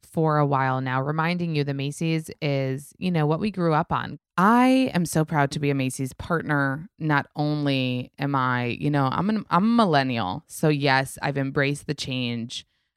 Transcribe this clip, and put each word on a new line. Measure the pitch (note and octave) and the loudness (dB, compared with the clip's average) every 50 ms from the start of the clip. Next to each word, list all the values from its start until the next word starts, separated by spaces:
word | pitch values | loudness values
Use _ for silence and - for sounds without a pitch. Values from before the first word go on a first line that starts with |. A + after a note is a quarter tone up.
| _ | _
for | - - - D#3+ D#3 D3+ D3+ | -8 -2 0 0 2 2 2
a | D3 | 2
while | C#3+ C#3+ C3+ C3+ C3 C3 C3 | 2 2 2 2 2 0 0
now, | C3 C3 B2+ C3 C3 | -2 -2 -2 -2 -2
reminding | C#3+ D3+ D#3+ D#3+ E3 F3 F3 F3 E3+ D#3+ | -2 -2 -2 0 0 0 -2 -2 -2 0
you | D3 C#3+ | 0 0
that | C#3+ C#3 | -2 -2
Macy's | C#3 C3+ C#3+ C#3+ - E3+ E3 D#3+ D#3+ D#3 - - _ | -4 -4 -6 -4 -2 -2 0 0 0 -2 -6 -10 _
is, | - D3+ C#3 C3+ C3+ C3+ C3 C3+ D3 - - _ | -2 0 0 0 0 -2 -4 -6 -8 -14 -16 _
you | - F#3 | -4 0
know, | F3+ E3 D3+ | 2 2 2
what | D3 D#3 E3 | 2 2 0
we | - A3 | -2 -4
grew | F#3 F#3+ F3 E3+ D#3 | -2 0 0 2 2
up | D3 E3+ _ D#3+ | 2 0 _ -2
on. | B2+ - - - D3 _ _ _ - | -4 -4 -6 -10 -12 _ _ _ 4
I | F3+ G3+ A#3 B3 B3 B3+ C4 C4 C4 B3+ - | 4 6 6 6 6 6 4 4 2 2 0
am | F3+ F3 | 0 0
so | D#3 - D#3+ D#3 | 0 2 0 0
proud | D#3 E3+ D3+ C#3+ C3+ - | 2 2 2 2 2 0
to | D#3 | -2
be | D3 C#3+ | 0 0
a | C#3+ | 0
Macy's | C#3 C3 C3 B2+ - C3+ C3 - | 0 0 -2 -2 -4 -6 -6 -6
partner. | _ - - F3 E3 - - D3+ C#3+ C#3 C#3 C3+ C3+ D#3+ G#3 _ _ | _ -6 -4 -4 -4 0 0 0 2 2 0 -2 -4 -8 -14 _ _
Not | D#3 D#3 D3+ C#3+ - - _ | -2 0 2 0 0 -2 _
only | - D3 D3 D3+ D3 D3 C#3+ C#3 C3 B2+ B2+ B2+ B2 B2 - _ _ | -4 -2 0 0 0 0 0 0 0 0 -2 -2 -4 -6 -8 _ _
am | C#3 C#3+ C#3+ | -4 -2 0
I, | C3+ B2+ B2+ B2+ B2 A#2+ A#2+ A#2 - | 0 0 2 0 0 0 -2 -4 -2
you | - D3 | -2 0
know, | D3 C#3+ C#3 C3 | 0 2 2 0
I'm | B2+ - E3 G3 | 0 0 -2 -2
an, | A3 G#3+ - _ | -2 -4 -4 _
I'm | - F3 F#3+ | 0 2 2
a | A3 A#3 | 2 4
millennial. | A#3 A3+ F#3+ D#3 C#3+ C3+ C3 B2+ A#2 G#2+ F2+ F#2 - - | 4 4 4 4 2 2 2 -2 -2 -2 -2 -4 -6 -8
So | _ - - - D#3+ | _ -10 0 0 2
yes, | D3+ C#3+ C#3 C#3+ C3 C3 C#3 C3+ - - | 2 2 2 2 2 2 2 -2 -8 -6
I've | - C#3+ C#3 C#3+ | -4 -4 -2 -2
embraced | C3+ C3+ C#3 D3+ C#3 C#3 C#3+ C#3+ - | -4 -2 -2 0 0 0 -2 -4 -6
the | - D3 | -8 -8
change | C3+ - - C3 B2+ B2+ A#2+ A#2+ A#2 A2+ A#2+ - - - _ _ _ _ _ _ | -6 -6 -6 -6 -4 -4 -4 -4 -6 -6 -8 -10 -14 -14 _ _ _ _ _ _